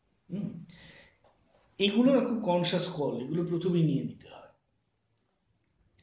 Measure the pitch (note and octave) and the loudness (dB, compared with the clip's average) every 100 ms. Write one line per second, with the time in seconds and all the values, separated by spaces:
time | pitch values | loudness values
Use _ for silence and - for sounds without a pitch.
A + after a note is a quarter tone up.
0 | _ _ _ F#3 - E3+ - - - - | _ _ _ -8 -8 -10 -16 -20 -20 -20
1 | - _ _ _ _ _ _ - G3 A3 | -20 _ _ _ _ _ _ -2 2 4
2 | B3+ C4 - G#3+ F3+ F3 F3 F3+ - D#3+ | 4 4 2 0 0 0 2 0 -2 -2
3 | C3+ A#2 C3+ E3 E3 E3+ F#3 F3 D#3 C3+ | -4 -4 -4 -4 -2 -2 0 2 2 2
4 | - - - - - _ _ _ _ _ | -4 -8 -18 -20 -20 _ _ _ _ _
5 | _ _ _ _ _ _ _ _ _ _ | _ _ _ _ _ _ _ _ _ _